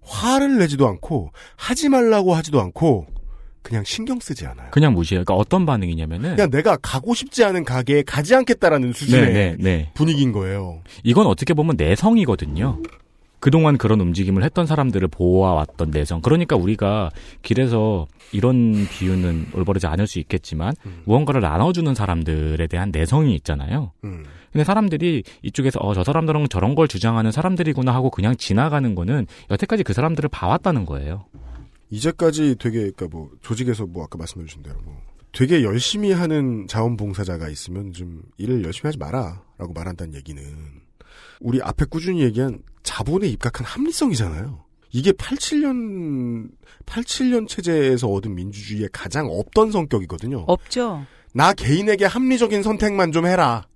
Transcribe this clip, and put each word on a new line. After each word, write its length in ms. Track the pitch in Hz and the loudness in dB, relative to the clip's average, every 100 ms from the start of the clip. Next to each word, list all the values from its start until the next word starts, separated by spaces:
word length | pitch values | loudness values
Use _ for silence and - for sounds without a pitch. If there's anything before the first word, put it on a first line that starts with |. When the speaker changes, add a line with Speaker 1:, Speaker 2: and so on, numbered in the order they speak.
Speaker 1:
화를 560 | - - 226 269 277 262 | -12 -4 0 2 4 4
내지도 300 | 175 139 135 | 2 4 2
않고 420 | 92 - 151 80 - - - | 2 -4 -4 -6 -14 -20 -14
하지 320 | - 247 294 | -6 -2 4
말라고 440 | 269 233 220 185 | 4 6 4 4
하지도 260 | 170 160 143 | 2 2 0
않고 460 | 92 - 160 117 78 - - - - - | 0 0 2 2 0 -10 -10 -14 -18 -20
그냥 220 | - 113 101 | -6 -6 -4
신경 340 | - 226 254 | -8 -4 -6
쓰지 260 | - 135 67 | -6 -10 -10
않아요. 260 | - - | -12 -4
Speaker 2:
그냥 220 | - 151 | 2 4
무시해요. 300 | 101 82 95 | 4 2 0
그러니까 120 | 87 95 | 2 2
어떤 240 | 107 185 170 | 2 2 2
반응이냐면은 720 | 127 92 82 80 85 139 170 | 0 -2 -4 -4 -6 -4 0
Speaker 1:
그냥 140 | 196 | 2
내가 260 | 131 185 156 | 2 2 0
가고 320 | - 135 160 | 0 -6 -2
싶지 320 | 240 262 - 220 | -4 -4 2 2
않은 180 | 185 | 2
가게에 400 | 143 127 123 147 | -2 -2 2 2
가지 320 | 143 139 147 254 | 2 -2 4 4
않겠다라는 560 | 254 233 180 147 123 | 4 2 4 2 0
수준의 340 | 120 139 127 113 | -4 2 6 6
Speaker 2:
네, 80 | |
네, 220 | 98 95 82 | 4 2 0
네. 320 | 92 87 76 | 0 0 -2
Speaker 1:
분위기인 400 | - 156 151 135 | 0 0 4 2
거예요. 480 | 104 95 98 95 82 85 - | 0 -2 -4 -6 -12 -16 -6
Speaker 2:
이건 240 | 117 120 202 | 2 4 4
어떻게 260 | 95 131 | 2 0
보면 220 | 156 156 139 | 0 2 2
내성이거든요. 1040 | 76 95 196 233 165 98 73 73 123 87 - - _ _ _ _ | 2 4 4 4 4 0 -2 -2 -2 -2 -8 -14 _ _ _ _
그동안 380 | - 156 156 143 | 4 6 6 4
그런 220 | 107 110 | 4 4
움직임을 440 | 90 85 95 98 | 2 0 0 2
했던 220 | 120 - 165 | 2 0 0
사람들을 420 | 151 135 98 90 | 2 2 2 -2
보아왔던 840 | - 90 92 95 85 76 - 80 | 0 2 4 4 2 0 -4 -2
내성. 300 | 76 73 85 | -2 -2 0
그러니까 340 | 78 156 170 113 | 2 2 4 0
우리가 540 | 90 107 101 107 92 - - - | 2 0 0 0 -2 -6 -18 -18
길에서 640 | - 117 131 117 110 101 78 - - | -2 0 2 2 2 0 -4 -12 -8
이런 560 | 101 117 127 117 107 98 | 0 2 4 4 2 -2
비유는 600 | - 92 92 90 82 80 | -2 -2 0 0 -2 -4
올바르지 320 | - 92 98 82 | -4 0 0 0
않을 200 | 80 104 | -2 -2
수 120 | 92 | -4
있겠지만 540 | 76 95 - 78 87 151 - | -4 -6 -6 -6 -4 -4 -10
Speaker 1:
음. 160 | 85 90 | -12 2
Speaker 2:
무언가를 360 | 117 147 135 | 2 4 0
나눠주는 520 | 90 78 143 180 160 | 2 2 2 2 0
사람들에 720 | 131 101 85 80 78 76 78 82 | 0 0 -2 0 -2 0 -2 -2
대한 240 | 87 98 | -2 -2
내성이 440 | 80 80 135 151 85 | -2 2 2 2 0
있잖아요. 560 | - 73 69 120 120 - 104 | -2 -4 -2 -4 -6 -10 -14
Speaker 1:
음. 180 | 90 73 73 - | -14 -16 -20 -6
Speaker 2:
근데 100 | 151 | -2
사람들이 600 | 151 202 208 156 175 156 - - | 2 2 2 0 0 -2 -4 -10
이쪽에서 380 | - - 135 - | -10 -2 0 0
"어, 120 | 98 | 0
저 100 | 98 90 | 0 2
사람들은 420 | 151 160 151 147 | 0 2 0 0
저런 240 | 92 95 139 | 0 0 2
걸 120 | 156 | 2
주장하는 440 | 95 113 113 110 | 2 0 2 2
사람들이구나." 600 | 110 175 180 165 139 127 | 0 0 0 0 0 0
하고 160 | 123 127 | 2 0
그냥 260 | - 98 123 | 0 0 0
지나가는 580 | - 104 147 147 131 92 | 0 2 2 2 0 -2
거는 320 | 87 139 107 - - | 0 -2 -2 -8 -4
여태까지 320 | 101 202 226 | -2 0 0
그 80 | 185 | 0
사람들을 360 | 101 151 156 147 | 0 0 0 -4
봐왔다는 560 | - 90 151 - 151 87 | -2 0 0 2 0 -2
거예요. 400 | 71 71 92 - - - - - _ _ | -6 -6 -8 -12 -18 -18 -18 -20 _ _
Speaker 1:
이제까지 680 | 104 143 170 170 156 151 123 | -4 -4 2 0 2 2 2
되게, 320 | 123 113 101 | -2 -2 -4
그러니까 160 | 92 90 | -6 -10
뭐 180 | 80 76 - | -10 -16 -18
조직에서 440 | - 113 127 110 98 | -8 -6 -2 -4 -6
뭐 160 | 87 76 | -10 -12
아까 120 | 85 | -12
말씀해 280 | 82 - 80 | -14 -12 -16
주신 180 | 78 | -16
대로 140 | 73 67 - | -14 -12 -12
뭐 100 | - - - - | -16 -18 -20 -18
되게 300 | - 131 170 | -2 2 4
열심히 480 | 113 110 127 208 208 | 4 0 -2 -2 0
하는 520 | 180 175 156 135 113 95 | 0 2 0 0 -4 -4
자원봉사자가 800 | 107 113 113 104 92 95 87 80 | -2 -2 -2 -4 -6 -6 -6 -8
있으면 420 | 76 - 90 101 | -10 -10 -10 -10
좀 300 | 85 90 82 - _ | -12 -14 -14 -18 _
"일을 260 | 101 127 | -4 -2
열심히 240 | 87 90 147 | -2 -6 -6
하지 100 | 156 | -6
마라"라고 760 | 71 131 104 92 _ _ 87 | -6 -6 -6 -10 _ _ -12
말한다는 400 | 82 85 87 85 | -10 -10 -10 -12
얘기는 280 | 71 67 73 69 76 76 67 _ _ - - - - | -14 -16 -16 -16 -16 -18 -20 _ _ -20 -20 -20 -12
우리 200 | - 127 | -2 -2
앞에 240 | - - 147 | -2 -2 -2
꾸준히 320 | 160 170 180 | -2 -4 2
얘기한 380 | 131 110 135 113 - - | 2 2 -2 -4 -14 -14
자본에 440 | - - 110 175 196 | -12 -6 -2 0 0
입각한 360 | 104 120 - 117 | -2 -4 -6 -10
합리성이잖아요. 960 | - 294 330 285 143 101 78 113 101 - _ _ | -4 -4 0 0 0 -2 -4 -10 -12 -18 _ _
이게 220 | 120 156 | -2 2
팔십칠 480 | 190 - 277 - 302 | 2 0 -6 -2 0
년, 880 | 294 254 226 196 165 139 123 117 110 - _ - - | 0 -2 -6 -6 -4 -4 -4 -6 -10 -16 _ -20 -12
팔십칠 460 | - 240 - 254 | -10 -8 -2 2
년 160 | 247 220 | 0 -2
체제에서 600 | - 175 160 139 127 120 | -6 0 2 4 2 2
얻은 260 | 98 107 92 | -2 -2 -6
민주주의에 520 | 92 101 101 104 104 | -8 -10 -10 -6 -6
가장 360 | - - 135 151 | -8 -8 -4 -4
없던 420 | 165 104 - 220 | -4 -2 2 2
성격이거든요. 720 | 208 151 113 90 82 113 139 85 | 2 0 -2 -4 -8 -6 -6 -2
Speaker 3:
없죠. 580 | 180 - - 240 165 135 _ - | -2 -2 -4 -4 -6 -12 _ -10
Speaker 1:
나 200 | 120 160 | 2 4
개인에게 520 | 208 120 151 208 202 196 | 4 0 0 2 2 2
합리적인 560 | 240 262 262 226 208 | 2 2 2 2 2
선택만 500 | 202 214 208 202 175 | 0 0 0 2 2
좀 120 | 160 175 | 2 2
해라. 420 | 185 147 117 - | 4 2 0 -6